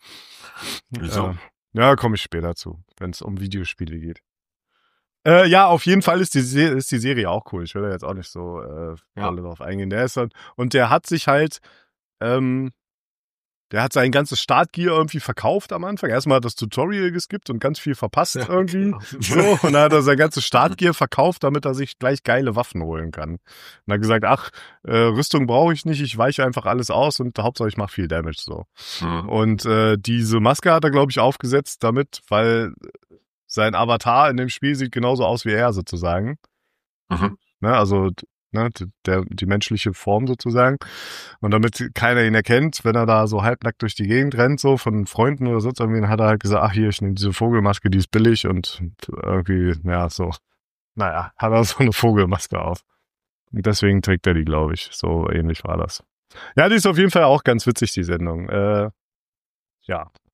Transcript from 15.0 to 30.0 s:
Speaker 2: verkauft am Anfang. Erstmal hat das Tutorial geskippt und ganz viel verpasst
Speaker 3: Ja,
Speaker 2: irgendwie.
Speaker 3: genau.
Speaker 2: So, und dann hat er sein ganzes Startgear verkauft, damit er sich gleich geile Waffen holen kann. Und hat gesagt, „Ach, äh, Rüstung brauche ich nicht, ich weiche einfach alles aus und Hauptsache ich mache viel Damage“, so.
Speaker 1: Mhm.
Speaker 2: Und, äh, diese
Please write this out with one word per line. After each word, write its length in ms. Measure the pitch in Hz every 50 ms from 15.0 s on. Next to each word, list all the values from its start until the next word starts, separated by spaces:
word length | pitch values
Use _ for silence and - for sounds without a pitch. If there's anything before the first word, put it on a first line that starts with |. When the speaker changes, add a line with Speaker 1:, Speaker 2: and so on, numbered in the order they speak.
| 160 151 - 151
Speaker 2:
verkauft 540 | - - 120 - - - 175 202 - - 196
am 100 | 170 175
Anfang. 260 | 190 208 - - 139
Erstmal 280 | 110 131 135 156 135
hat 80 | 131 120
das 100 | 117 -
Tutorial 560 | - 120 107 - - 139 180 208 202 190 180
geskippt 380 | 170 175 - - 196 208 - -
und 100 | 127 110
ganz 200 | - 135 156 -
viel 160 | - 147 135
verpasst 400 | - - 110 - 147 175 - -
Speaker 3:
Ja, 120 | 131 120
Speaker 2:
irgendwie. 440 | 113 180 185 190 175 175 190 196 202
Speaker 3:
genau. 80 | 180 104 - - 135 139
Speaker 2:
So, 480 | 104 92 123 170 190 202 202 147 -
und 60 | 160 143
dann 100 | 143 151
hat 80 | 151
er 120 | 156 151 139
sein 120 | 143 143
ganzes 280 | 131 156 160 - 143 -
Startgear 480 | - - 120 135 175 185 - 180 175 160
verkauft, 500 | - 147 123 - - 139 180 175 - -
damit 220 | 139 143 147 -
er 80 | 143 131
sich 260 | 135 139 - - -
gleich 240 | 127 127 143 135 -
geile 320 | - 117 127 135 123 104
Waffen 260 | 117 120 - - 92
holen 300 | 80 80 80 80 80 82
kann. 280 | 78 - 78 80 85 87 - _ - - - - - _ _
Und 80 | - 101
hat 60 | 104
gesagt, 240 | 107 110 113 110 107
„Ach, 280 | 113 135 143 - - - - - - - _ -
äh, 120 | - 113
Rüstung 520 | 113 117 117 110 - - - - 147 135
brauche 260 | 117 117 131 160 170 165
ich 100 | 147 -
nicht, 160 | 160 156 143
ich 160 | 147 120 110
weiche 280 | 110 117 135 147 - 135
einfach 200 | 127 123 127 -
alles 240 | 95 113 127 120 -
aus 300 | - 107 135 151 143 -
und 180 | 127 123 -
Hauptsache 300 | - 104 120 120 - 117
ich 80 | 107 -
mache 160 | - 101 98
viel 160 | - - 92
Damage“, 320 | 78 80 85 80 82 78 -
so. 220 | - - - 80 85 - _ - - - - -
Speaker 1:
Mhm. 260 | 82 82 85 82 85
Speaker 2:
Und, 380 | - - 110 110 110 110 101 -
äh, 320 | 113 110 110 110 110 110
diese 420 | 104